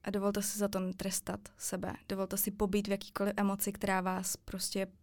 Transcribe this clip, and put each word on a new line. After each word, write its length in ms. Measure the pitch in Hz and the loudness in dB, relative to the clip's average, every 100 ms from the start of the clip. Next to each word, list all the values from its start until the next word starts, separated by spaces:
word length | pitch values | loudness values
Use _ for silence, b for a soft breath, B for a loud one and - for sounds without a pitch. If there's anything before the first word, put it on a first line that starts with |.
A 60 | - | 0
dovolte 320 | 196 202 208 | 2 2 2
si 180 | 202 208 | 0 2
za 80 | 202 | 2
to 120 | 196 | 2
netrestat 600 | 185 185 190 185 - 202 - - | -2 -2 -2 -2 -2 -6 -6 -8
sebe. 360 | - 185 190 - - | -4 -2 -4 -6 -6
Dovolte 280 | 190 190 196 | -4 -2 0
si 140 | 208 | 0
pobít 360 | 202 208 208 202 | 2 2 2 2
v 40 | |
jakýkoliv 420 | 196 - - 202 202 | -2 -2 0 0 2
emoci, 340 | 202 202 - | 2 2 -2
která 300 | 196 196 190 | -2 0 2
vás 360 | 185 185 185 - | 2 0 -2 -4
prostě 500 | - 190 - 202 190 - | -6 -4 -2 -2 -2 -6